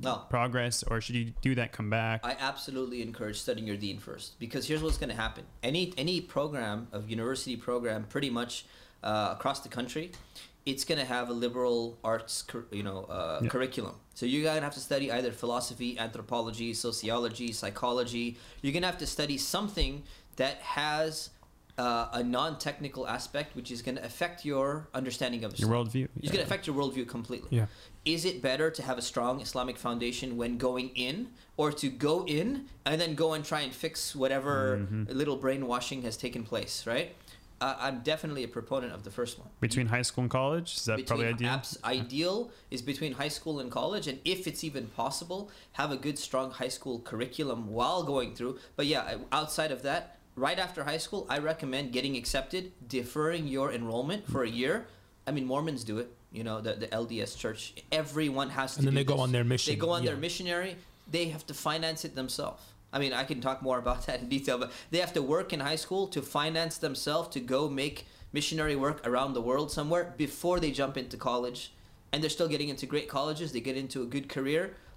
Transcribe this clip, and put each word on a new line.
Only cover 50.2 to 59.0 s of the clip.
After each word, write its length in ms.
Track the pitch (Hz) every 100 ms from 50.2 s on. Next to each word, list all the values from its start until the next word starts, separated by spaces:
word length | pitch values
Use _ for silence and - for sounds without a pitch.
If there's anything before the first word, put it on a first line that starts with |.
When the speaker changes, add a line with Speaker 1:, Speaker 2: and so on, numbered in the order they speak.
| - -
Speaker 1:
right 200 | 135 180
after 240 | 180 170
high 140 | 143 160
school, 280 | - 202 -
I 100 | 139
recommend 520 | 151 160 139 131 139
getting 240 | 123 139 131
accepted, 540 | - 139 131 185 185 - 123
deferring 600 | 131 117 - 156 170 151
your 240 | 135 139
enrollment 560 | 120 117 113 139 208 -
for 140 | 131
a 40 | 120
year. 380 | 117 131 202 233 - - - -
I 60 |
mean, 120 | 147
Mormons 380 | 127 131 160 135
do 160 | 110 107
it, 160 | 120 - -
you 140 | 110
know, 160 | 113 110
the, 140 | 110
the 200 | 104 113
L 120 | 110 117
D 140 | 117
S 140 | 104
church. 400 | - 113 110 - - -
Everyone 600 | 156 151 143 151 135 135
has 240 | 135 131
to 40 | -
Speaker 3:
And 80 | 139
then 80 |
Speaker 1:
do 60 | 139